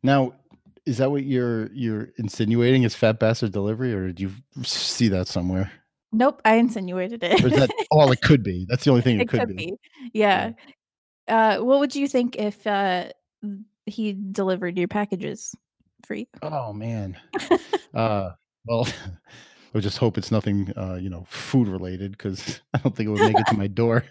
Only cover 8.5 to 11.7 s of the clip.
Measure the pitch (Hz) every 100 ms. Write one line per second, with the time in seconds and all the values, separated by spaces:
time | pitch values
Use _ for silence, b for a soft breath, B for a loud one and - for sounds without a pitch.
8.5 | 90 92 120 - 127 123 110 240 120 -
9.5 | 92 160 208 B B 247 220 208 190 208
10.5 | 226 B B _ _ _ _ - 226 220
11.5 | 196 240